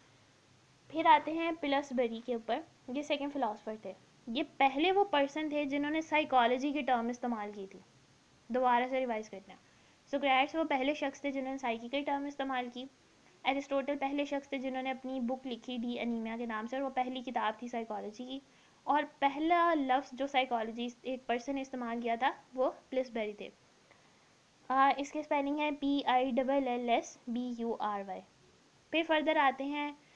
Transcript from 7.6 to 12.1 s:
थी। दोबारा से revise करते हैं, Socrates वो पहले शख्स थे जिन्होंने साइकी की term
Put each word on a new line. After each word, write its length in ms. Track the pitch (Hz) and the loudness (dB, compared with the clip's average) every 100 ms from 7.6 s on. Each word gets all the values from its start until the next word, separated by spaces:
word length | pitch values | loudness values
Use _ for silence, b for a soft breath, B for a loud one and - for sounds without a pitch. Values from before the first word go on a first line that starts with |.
| 190 | -12
थी। 140 | 185 - _ _ _ _ _ - | -16 -20 _ _ _ _ _ -4
दोबारा 360 | 247 254 240 254 | 2 4 4 2
से 100 | 262 | 0
revise 300 | 254 220 220 | -2 -4 -6
करते 240 | 190 196 | -14 -16
हैं, 60 | 185 b b b b _ | -20 b b b b _
Socrates 460 | 277 277 262 285 320 | 0 4 4 4 0
वो 80 | |
पहले 300 | 320 277 262 | 0 2 2
शख्स 300 | 294 277 - | 0 -4 -4
थे 60 | 285 | -4
जिन्होंने 280 | 269 262 269 | -4 -4 -4
साइकी 300 | 247 233 240 | -4 -4 -4
की 120 | 269 | -4
term 240 | 285 | -2